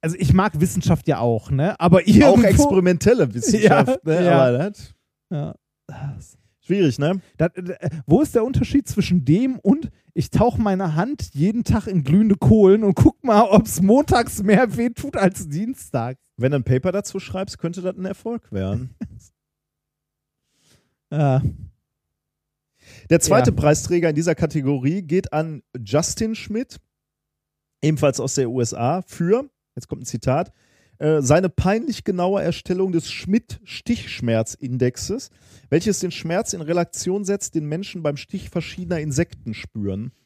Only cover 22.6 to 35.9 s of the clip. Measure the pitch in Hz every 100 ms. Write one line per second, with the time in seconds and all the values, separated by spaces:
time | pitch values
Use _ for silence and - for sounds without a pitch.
22.6 | _ _ _ - - 165 - 202 247 185
23.6 | 147 151 - 175 170 151 170 160 160 156
24.6 | 135 143 127 185 165 175 190 151 160 151
25.6 | _ 131 107 143 170 - 220 220 - 208
26.6 | 269 - _ _ _ _ _ _ _ _
27.6 | _ _ 151 151 147 127 127 - 127 127
28.6 | 117 - 120 175 180 - 170 226 277 _
29.6 | _ - - - - 117 127 131 185 _
30.6 | _ _ _ _ 151 156 131 151 185 -
31.6 | 185 214 294 214 - 180 180 196 156 -
32.6 | - 180 190 165 - - - 214 - -
33.6 | _ - - 240 - - 123 113 110 -
34.6 | 131 127 123 123 - 214 - _ _ -
35.6 | _ 156 196